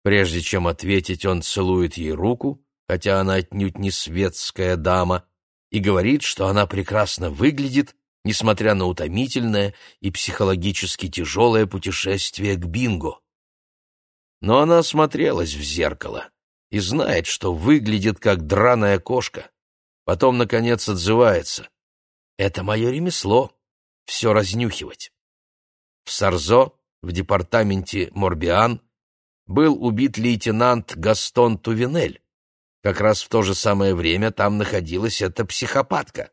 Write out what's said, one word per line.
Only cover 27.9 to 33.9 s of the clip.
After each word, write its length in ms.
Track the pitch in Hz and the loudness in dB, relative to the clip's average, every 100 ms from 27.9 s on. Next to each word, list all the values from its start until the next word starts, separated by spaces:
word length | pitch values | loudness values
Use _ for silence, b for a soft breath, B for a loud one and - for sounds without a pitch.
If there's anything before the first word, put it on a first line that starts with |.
| 101 87 | -6 -4
Морбиан, 680 | - 92 82 85 92 117 117 _ _ _ _ _ _ - | -2 -2 0 0 4 2 0 _ _ _ _ _ _ -2
был 340 | 95 156 139 | 2 4 2
убит 360 | 120 110 135 110 | 0 0 0 0
лейтенант 760 | 120 113 113 110 123 120 - - | 0 0 0 2 4 2 -2 -2
Гастон 600 | 92 110 - - 120 107 | 0 0 0 2 2 2
Тувенель. 640 | - 113 123 165 98 - _ _ _ _ _ _ | -2 -2 0 0 -2 -6 _ _ _ _ _ _
Как 160 | 104 90 | -4 2
раз 220 | 104 107 | 2 2
в 80 | - | 0
то 140 | 113 | 0
же 120 | 98 95 | 0 0
самое 400 | 110 101 98 | 0 2 2